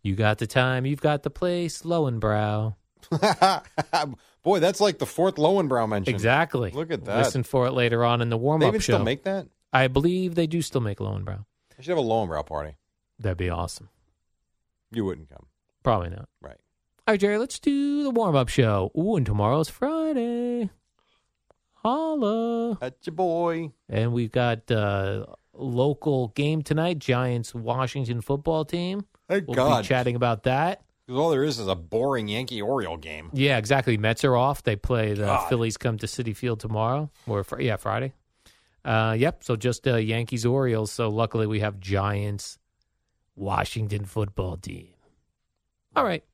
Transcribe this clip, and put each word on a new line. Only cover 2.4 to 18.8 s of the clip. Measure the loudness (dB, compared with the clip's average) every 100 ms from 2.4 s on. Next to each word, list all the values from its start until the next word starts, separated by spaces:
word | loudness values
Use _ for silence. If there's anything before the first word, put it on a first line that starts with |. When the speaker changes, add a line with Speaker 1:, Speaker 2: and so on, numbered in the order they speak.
| 2 0 -2 -6 _ _ -4
Speaker 2:
<laughs> | 2 2 4 4 2 -4 -6 -2 -2 -2 -8 _ _
Boy, | 2 4
that's | 4 4
like | 2 2
the | -6
fourth | 0 0 4
Lowenbrow | 4 4 2 2 2
mention. | 0 0
Speaker 1:
Exactly. | 2 4 4 4 0 -2
Speaker 2:
Look | -4 -6
at | -6
that. | -2 0
Speaker 1:
Listen | 2 0
for | 0 0 2
it |
later | 2 2 2
on | 2 2
in | 0
the | 0
warm-up | 0 2
Speaker 2:
They | 2
even | 2
Speaker 1:
show. | 2
Speaker 2:
still | 2
make | 2 -2
that? | -4 -6 -8 _ _
Speaker 1:
I | 2 4
believe | 4 2 0 -2
they | 0 0
do | -2
still | -2 -2
make | -2 -4
Lowenbrow. | -6 -6 -8 -10 -14 _ _ -16
Speaker 2:
I |
should | -2 0
have |
a |
Lowenbrow | 2 0 0 -4
party. | -4 -8 -8 -14 _ _ _ -6
Speaker 1:
That'd | -6 -2
be | -2
awesome. | -2 -6 -8 -20 _ _ _ _ _ _ _ _ _ _
Speaker 2:
You | -4
wouldn't | -2 -4 -12
come. | -20 -20 _ _ _
Speaker 1:
Probably | 0 0 0
not. | -10 -16 _
Speaker 2:
Right. | -20 -20 _ _ _ _ 0
Speaker 1:
All |
right, | 2
Jerry, | 2 0
let's | -2 -4
do | -2 0 0 0
the | 0
warm-up | 0 4 4 4
show. | 4 4 4